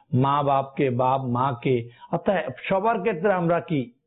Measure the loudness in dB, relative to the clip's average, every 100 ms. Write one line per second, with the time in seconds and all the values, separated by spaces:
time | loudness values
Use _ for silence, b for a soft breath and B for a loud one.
0 | _ 0 2 2 2 0 0 -2 0 2
1 | 2 0 0 0 0 -2 0 0 -2 B
2 | B -4 0 -2 -4 -8 -4 0 0 0
3 | -2 0 0 2 2 0 0 -2 -4 -10